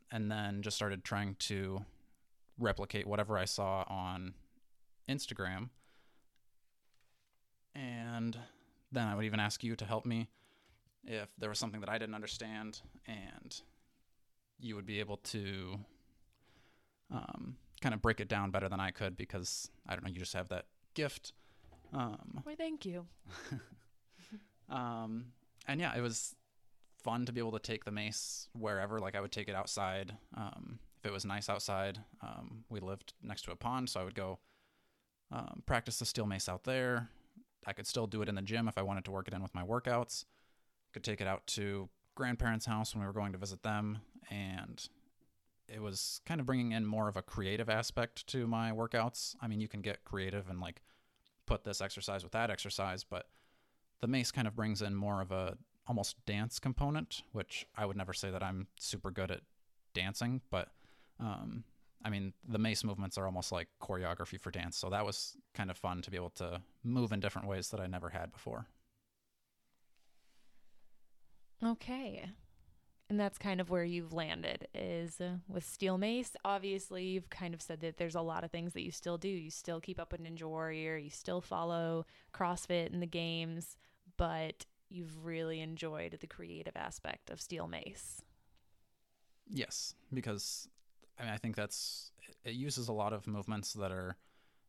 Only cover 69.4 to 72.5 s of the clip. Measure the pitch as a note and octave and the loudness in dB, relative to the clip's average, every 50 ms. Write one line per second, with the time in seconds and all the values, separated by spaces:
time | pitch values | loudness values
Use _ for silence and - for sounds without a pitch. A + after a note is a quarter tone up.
69.4 | _ _ _ _ _ _ _ _ _ _ - - - - - - - - _ - | _ _ _ _ _ _ _ _ _ _ -20 -20 -20 -20 -20 -20 -20 -20 _ -20
70.4 | - - - - - - - - - - - - - - - - - - - - | -20 -20 -20 -18 -18 -18 -18 -18 -18 -18 -18 -20 -20 -20 -20 -20 -20 -20 -18 -20
71.4 | - - - - A3+ A#3 A#3 - - - B3+ C4 C4+ G#3 - - - F3+ G#3 - | -20 -20 -6 0 2 2 2 2 -2 -4 -4 -4 -4 -6 -6 -6 -8 -10 -12 -14
72.4 | - - | -18 -20